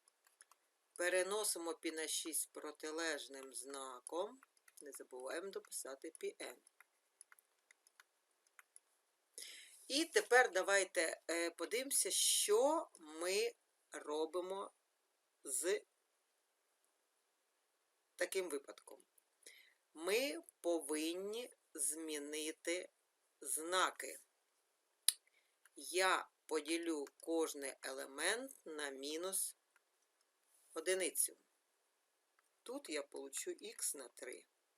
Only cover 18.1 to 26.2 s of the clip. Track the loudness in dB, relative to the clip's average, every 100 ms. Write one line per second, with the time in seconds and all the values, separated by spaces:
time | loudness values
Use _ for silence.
18.1 | -2 0 0 0 -4 -6 -14 -18 -20 _
19.1 | _ _ _ -20 -20 -20 _ _ -6 0
20.1 | 2 2 -2 -10 _ 0 0 0 0 0
21.1 | -2 -4 -6 -8 -14 _ -4 -2 -2 -4
22.1 | -4 -4 -2 -4 -2 -2 -2 -4 _ _
23.1 | _ _ _ -4 -2 2 4 4 2 -8
24.1 | -10 -16 _ _ _ _ _ _ _ 2
25.1 | 2 _ _ _ _ -20 -14 0 4 6
26.1 | 4